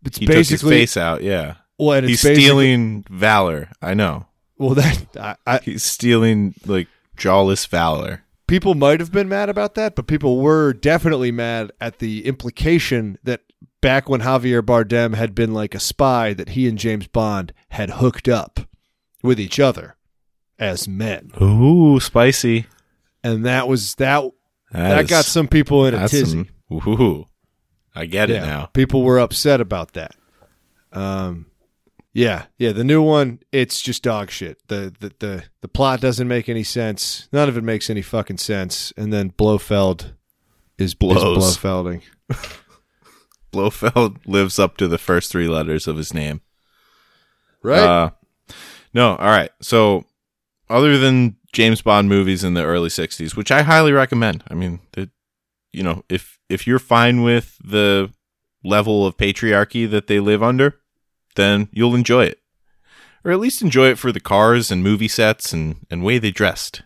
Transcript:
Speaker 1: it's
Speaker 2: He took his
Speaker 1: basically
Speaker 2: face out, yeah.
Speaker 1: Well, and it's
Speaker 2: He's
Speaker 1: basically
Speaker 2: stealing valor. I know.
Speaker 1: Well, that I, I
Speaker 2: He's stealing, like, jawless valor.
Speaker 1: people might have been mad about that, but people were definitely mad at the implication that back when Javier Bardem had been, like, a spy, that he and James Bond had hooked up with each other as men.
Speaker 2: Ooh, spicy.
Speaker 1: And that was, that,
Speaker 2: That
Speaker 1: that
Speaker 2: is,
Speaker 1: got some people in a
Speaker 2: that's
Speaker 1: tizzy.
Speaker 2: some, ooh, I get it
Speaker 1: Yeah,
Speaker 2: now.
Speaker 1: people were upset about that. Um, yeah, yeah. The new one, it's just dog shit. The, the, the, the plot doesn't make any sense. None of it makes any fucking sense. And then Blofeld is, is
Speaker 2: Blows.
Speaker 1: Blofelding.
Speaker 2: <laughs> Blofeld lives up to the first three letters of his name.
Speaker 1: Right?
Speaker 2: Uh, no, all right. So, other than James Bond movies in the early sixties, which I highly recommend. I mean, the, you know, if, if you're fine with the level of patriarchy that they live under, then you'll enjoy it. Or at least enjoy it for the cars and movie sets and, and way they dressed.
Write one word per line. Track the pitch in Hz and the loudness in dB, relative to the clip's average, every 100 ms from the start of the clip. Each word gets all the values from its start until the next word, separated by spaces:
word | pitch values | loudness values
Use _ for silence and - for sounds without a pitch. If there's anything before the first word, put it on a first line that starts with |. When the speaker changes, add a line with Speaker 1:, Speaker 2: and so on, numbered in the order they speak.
| - | -12
Speaker 1:
it's | - | -4
Speaker 2:
He | 107 | 2
took | 156 | 4
his | 165 | 4
Speaker 1:
basically | 156 147 123 | 2 2 4
Speaker 2:
face | 117 - | 2 0
out, | 85 82 | -2 -2
yeah. | 95 95 73 85 _ _ | -2 -4 -4 -12 _ _
Speaker 1:
Well, | 151 139 | 0 2
and | 127 | 2
it's | |
Speaker 2:
He's | 120 | 2
Speaker 1:
basically | 147 147 | 4 6
Speaker 2:
stealing | 139 139 135 123 113 107 - | 8 6 4 2 0 -6 -12
valor. | 95 104 107 92 78 71 - | -2 2 4 2 -2 -10 -14
I | 80 | -4
know. | 98 101 73 92 _ _ _ | 0 0 -2 -12 _ _ _
Speaker 1:
Well, | 135 | 0
that | 135 143 - - - | 2 2 0 -6 -14
I, | 104 - - | -14 -12 -4
I | 123 | -4
Speaker 2:
He's | - - | -4 -6
stealing, | - - 120 117 113 107 101 - | -6 -2 2 4 4 2 0 -4
like, | - 98 85 _ _ - | -4 -4 -4 _ _ -6
jawless | 95 95 98 98 - | 2 4 4 0 -2
valor. | 87 85 78 - - _ _ - | -2 -2 -2 -6 -12 _ _ -2
Speaker 1:
people | 180 196 | 0 2
might | 160 139 160 | 2 4 2
have | 165 | 0
been | 190 196 | -4 -2
mad | 196 202 | -4 -4
about | 202 208 | -4 -4
that, | - 214 - | -4 -6 -6
but | - | -4
people | 156 143 127 | -2 0 2
were | 143 156 151 | 2 4 2
definitely | 127 147 131 165 151 123 | 0 0 0 0 -2 -2
mad | 117 117 117 107 - | -4 -6 -6 -8 -10
at | 117 - | -12 -8
the | 110 107 113 | -8 -6 -6
implication | 135 120 - 156 170 - 123 110 95 | -8 -10 -4 0 0 0 -4 -4 -8
that | - 123 _ _ - _ | -8 -8 _ _ -20 _
back | 135 131 - | 0 0 0
when | 135 | -2
Javier | 117 131 123 120 | 0 0 2 0
Bardem | 110 120 110 120 117 | 2 2 2 0 0
had | 107 113 | -2 -4
been, | 98 113 | -2 -2
like, | 110 107 | -2 -6
a | 95 | -6
spy, | - - 139 123 113 | -10 0 0 2 -2
that | 98 92 | -4 -8
he | 110 127 | -2 -2
and | 107 | -2
James | 113 107 101 | -4 -6 -4
Bond | - 110 101 87 - _ | -4 -2 -4 -8 -14 _
had | - 101 | -10 -10
hooked | - 123 - - | -2 -2 0 -2
up | 117 - - - _ _ _ _ _ | -2 -2 -10 -12 _ _ _ _ _
with | 123 120 | -2 -2
each | 95 - | -2 0
other | 139 92 80 _ _ _ _ _ _ _ | 0 0 -12 _ _ _ _ _ _ _
as | 104 90 - | -6 -6 -8
men. | 95 110 95 - - | -6 -6 -6 -12 0
Speaker 2:
Ooh, | 98 107 131 175 156 139 | 2 4 4 6 6 4
spicy. | - 120 123 135 120 113 113 _ _ _ _ _ | 2 4 4 4 0 -2 -4 _ _ _ _ _
Speaker 1:
And | 117 110 120 | -4 -2 0
that | 127 127 | -2 0
was, | 131 101 - | -2 -4 -4
that, | 135 143 131 - _ _ _ | 0 0 -2 -10 _ _ _
Speaker 2:
That | 85 87 | -4 0
Speaker 1:
that | 151 | 2
Speaker 2:
is, | 151 | 4
Speaker 1:
got | 165 | 2
some | 151 170 147 | 2 0 2
people | 156 143 143 135 | 2 2 2 2
in | |
a | 113 | 2
Speaker 2:
that's | 101 | 0
Speaker 1:
tizzy. | 143 120 80 - - _ | 0 0 -4 -8 -14 _
Speaker 2:
some, | 80 98 | -8 -4
ooh, | 110 120 73 78 _ _ _ _ _ _ | 2 2 0 -8 _ _ _ _ _ _
I | - 82 | -14 -8
get | 92 107 | -2 0
it | |
Speaker 1:
Yeah, | 113 80 | -2 -4
Speaker 2:
now. | 73 76 | -8 -6
Speaker 1:
people | - 131 139 | -2 0 0
were | 127 127 | 2 2
upset | 120 - 147 139 | 2 -2 0 0
about | 104 98 80 | 0 -6 -8
that. | - 78 _ _ _ _ _ _ _ _ | -12 -14 _ _ _ _ _ _ _ _
Um, | - 98 95 92 87 80 _ _ _ _ _ _ | -10 -8 -6 -8 -10 -16 _ _ _ _ _ _
yeah, | - 120 90 - _ | -2 -2 -2 -10 _
yeah. | 120 | -4
The | 101 | -2
new | 123 156 | 2 2
one, | 156 151 139 120 _ | 4 2 0 -6 _
it's | 139 123 - | -4 -2 -4
just | - 120 | -8 -6
dog | 123 110 101 | -4 -4 -8
shit. | - 87 - _ | -12 -14 -16 _
The, | 104 98 90 | -10 -10 -12
the, | 104 _ | -18 _
the, | 104 95 - _ | -10 -10 -14 _
the | - | -10
plot | - 135 131 | -2 -2 0
doesn't | 131 117 123 | -2 -2 -4
make | 123 113 | -4 -4
any | 117 | -8
sense. | 107 - 113 98 - - - | -6 -6 -6 -6 -8 -10 -6
None | 143 147 | -2 0
of | 120 | -2
it | |
makes | 113 110 - | -4 -6 -4
any | 107 | -8
fucking | 95 113 101 92 | -6 -6 -6 -8
sense. | - 101 92 - - - | -6 -6 -6 -8 -12 -10
And | 107 | -6
then | 107 98 - | -4 -4 0
Blofeld | 107 107 - 104 95 87 - - _ _ _ _ _ _ | 0 0 0 0 0 -2 -10 -20 _ _ _ _ _ _
is, | 95 | -6
is | |
Speaker 2:
Blows. | - 95 92 92 92 92 90 | -2 2 4 4 2 2 0
Speaker 1:
Blofelding. | 101 92 87 87 - _ _ | -4 -4 -6 -10 -14 _ _
Speaker 2:
<laughs> | - - - _ _ _ _ _ _ _ _ _ | -12 -12 -20 _ _ _ _ _ _ _ _ _
Blofeld | 95 98 - 110 120 113 104 - | -4 -4 0 -2 2 0 -2 -2
lives | 98 98 - | 0 0 2
up | 95 - | 0 0
to | 95 | -2
the | 82 | -2
first | - 90 - | 0 -2 0
three | 90 85 | -4 -2
letters | 80 78 78 - | -2 -2 -4 -4
of | 78 | -8
his | 78 | -8
name. | 80 76 76 _ _ _ _ _ _ _ _ _ _ _ _ | -8 -8 -10 _ _ _ _ _ _ _ _ _ _ _ _
Speaker 1:
Right? | 107 151 | -2 2
Speaker 2:
Uh, | 196 87 82 - _ _ _ - - - _ | 4 4 0 -6 _ _ _ -20 -20 -20 _
no, | 117 120 92 | 2 2 2
all | 101 | 2
right. | 107 78 _ | 2 2 _
So, | - 117 107 95 - _ _ _ _ _ _ | 0 4 4 2 -4 _ _ _ _ _ _
other | 117 147 143 | 2 4 4
than | 135 131 120 98 _ | 4 4 2 -2 _
James | - 113 113 | 2 2 2
Bond | - 104 101 | 2 2 4
movies | 98 95 92 | 2 2 -2
in | 95 | -2
the | 87 | -2
early | 78 87 85 | -2 -2 -2
sixties, | - 82 - 80 - | -4 -8 -8 -10 -8
which | 104 | -2
I | 135 | 0
highly | 151 160 156 | 4 4 4
recommend. | 139 131 123 113 - - | 4 2 0 -2 -4 -8
I | |
mean, | 82 90 87 _ | -8 -6 -8 _
the, | - 95 _ _ _ _ _ _ | -12 -12 _ _ _ _ _ _
you | - | -6
know, | 92 82 - | -6 -6 -6
if, | 90 - _ _ | -8 -8 _ _
if | 92 - | -8 0
you're | 127 | -2
fine | - 117 117 120 | 2 2 4 2
with | 120 117 - _ | 2 0 -2 _
the | - 104 101 98 98 - _ _ _ _ | -4 0 2 2 -2 -8 _ _ _ _
level | 90 104 104 107 98 | -2 0 2 2 0
of | - | 0
patriarchy | 101 98 113 101 104 120 117 | -2 0 2 2 2 -2 -2
that | 104 - | -2 0
they | 104 | -2
live | 101 107 | 2 0
under, | 113 127 143 - _ _ _ _ _ - | 2 2 0 0 _ _ _ _ _ 0
then | 101 101 104 | 2 2 -2
you'll | 104 120 | 0 0
enjoy | 120 120 123 | 2 2 2
it. | 107 - _ _ _ _ _ _ _ _ | 2 -2 _ _ _ _ _ _ _ _
Or | - | -4
at | 185 | -2
least | 233 - | -2 -2
enjoy | 185 127 131 | 0 4 4
it | 120 | 2
for | 127 | -2
the | 95 | -6
cars | - 101 107 120 113 | 0 2 4 4 0
and | 92 | -2
movie | 95 104 107 | 0 0 -2
sets | - 110 110 - | 0 0 0 -4
and, | 82 78 - - | -6 -6 -8 -10
and | 85 | -6
way | 92 123 | 0 0
they | 110 | -2
dressed. | 92 101 - - - | 0 -2 -2 -12 -16